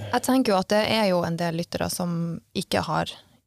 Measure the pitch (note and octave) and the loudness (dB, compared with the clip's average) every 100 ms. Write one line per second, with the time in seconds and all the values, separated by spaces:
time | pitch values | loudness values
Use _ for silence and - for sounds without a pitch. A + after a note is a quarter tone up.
0 | - B3 - C4 A#3+ F#3+ F#3+ G#3 A3 A3 | -2 -2 2 2 4 2 2 2 2 2
1 | G3+ F3 E3+ E3 E3+ E3 F3 E3+ E3+ E3 | 4 2 0 -2 -2 -2 -6 -4 -4 -2
2 | F3+ E3+ E3+ E3 - G3 - G3+ E3 D#3+ | -4 -2 -4 -6 -6 -8 -2 -2 0 -2
3 | E3+ - _ _ | -2 -8 _ _